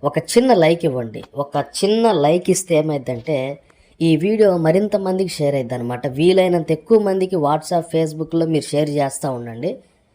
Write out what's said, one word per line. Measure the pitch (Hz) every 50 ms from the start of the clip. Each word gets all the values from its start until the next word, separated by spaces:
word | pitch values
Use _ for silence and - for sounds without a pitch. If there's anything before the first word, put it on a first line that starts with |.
| -
ఒక | 147 - 156
చిన్న | - - - 233 254 262 233
లైక్ | 185 160 156 170 170 -
ఇవ్వండి. | 156 127 127 117 113 110 - - - -
ఒక | 139 139 - - 143
చిన్న | 139 - - - 190 202 214 226 226 226
లైక్ | 202 151 143 147 247 277 - 196
ఇస్తే | 180 - - - 170
ఏమైందంటే | 151 156 156 147 139 120 - 165 120 - 160 151 135 131 135 139 - _ _ _ _ _ _ _ -
ఈ | 160 165 160
వీడియో | 147 170 202 220 214 214 196 180 175
మరింత | 160 160 165 190 214 208 208
మందికి | 196 190 190 185 185 190 175
షేర్ | - - 147 143 139
అవుతుంది | 139 123 117 127
అనమాట. | 120 120 120 120 120 - 143
వీలైనంత | 127 139 160 180 190 190 185 180 175 170 160 -
ఎక్కువ | 160 156 - - 226 214
మందికి | 208 196 190 190 185 185 190
WhatsApp, | 170 147 143 151 156 - - 185 170 160 - -
Facebook-లో | 160 165 156 151 156 160 156 - 165 165
మీరు | 160 160 147 -
షేర్ | - 147 147 151 147
చేస్తూ | 143 147 139 135 - - - 139
ఉండండి. | 127 120 120 117 113 117 135 185 262 269 _ _ _ _ _ _